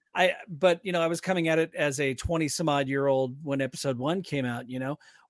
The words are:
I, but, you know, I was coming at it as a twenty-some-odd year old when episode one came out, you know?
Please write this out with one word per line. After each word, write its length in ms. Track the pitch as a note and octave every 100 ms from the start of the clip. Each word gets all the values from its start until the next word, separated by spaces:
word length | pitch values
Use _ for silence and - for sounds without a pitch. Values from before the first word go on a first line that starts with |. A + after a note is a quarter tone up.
| _ F3+
I, 200 | F3+ - -
but, 320 | D3 F#3 E3+
you 80 | G3
know, 100 | F3
I 60 | E3
was 140 | E3
coming 260 | - F#3 D#3+
at 100 | D#3+
it 140 | E3 -
as 240 | D3 C3+
a 140 | C#3
twenty-some-odd 760 | B2+ - E3 D3+ - D#3+ C#3+ C3+
year 200 | C#3 C#3
old 280 | C3 C3 C3+
when 180 | D#3 C#3
episode 360 | C3+ - C#3 B2
one 240 | C#3 F#3+
came 240 | E3+ C#3+ B2+
out, 240 | A#2+ B2
you 100 | B2+
know? 180 | C3+ C#3+ - - _